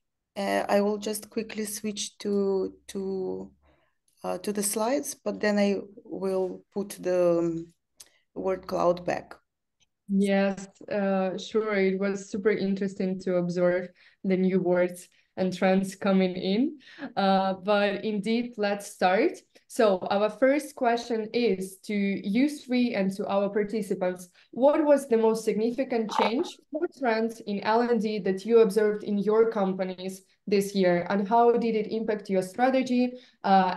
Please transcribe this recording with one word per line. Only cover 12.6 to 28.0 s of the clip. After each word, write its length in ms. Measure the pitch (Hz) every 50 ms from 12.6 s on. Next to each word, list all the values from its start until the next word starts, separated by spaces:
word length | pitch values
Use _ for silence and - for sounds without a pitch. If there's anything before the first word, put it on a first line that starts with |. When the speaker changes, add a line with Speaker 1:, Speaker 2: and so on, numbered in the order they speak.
| 196 196 196 190 202 190 - - 190 185 190 185
Speaker 2:
to 160 | - 190 180
observe 520 | 180 175 175 175 180 175 175 180 185 185 - - _ _ _ _ _ -
the 140 | 190 185
new 220 | 180 190 185 190 185
words 460 | 175 180 180 180 180 180 180 - - - _ _ _ _ _
and 140 | - 190 185 185
trends 380 | - 202 185 190 190 190 190 -
coming 400 | - - 196 190 190 185 185 180
in. 440 | 185 - 190 196 226 277 330 - - - - - - 285 240 -
Uh, 360 | 190 196 190 190 190 190 190 185
but 520 | 185 175 208 208 202 202 202 196 - -
indeed, 480 | 220 214 202 190 226 226 240 240 240 -
let's 300 | 208 208 202 202 202 -
start. 460 | - - - 196 180 185 214 285 370 - - - _ _ _ _
So 320 | - - - 226 208 190 185 - -
our 200 | 202 202 208 214
first 460 | 214 - 262 262 285 302 294 - -
question 520 | - 262 233 240 233 - - 233 220 214 220 -
is 460 | 240 240 214 190 185 190 185 - - -
to 60 | - 208
you 540 | 202 202 196 196 - - 202 196 247 277
three 460 | 302 294 - - 247 247 247 247 233 -
and 180 | 202 190 190 190
to 100 | - -
our 220 | - 196 202 202 196
participants. 800 | 202 214 208 202 233 214 196 - 190 - 180 185 180 180 - - _ _ _ _
What 340 | - 233 254 294 294 320 302
was 220 | 294 285 277 277
the 100 | - 226
most 260 | 226 220 220 220 - -
significant 680 | 220 - 208 220 240 240 277 262 - 240 226 220 202
change 360 | - 247 208 208 226 285 339 - - - _ _
or 160 | 285 311 349 349 - -
trend 420 | 277 233 220 226 226 226 226 - -
in 120 | 208 202 196
L 200 | - 214 220 233
and 180 | 240 240 240
D 200 | 214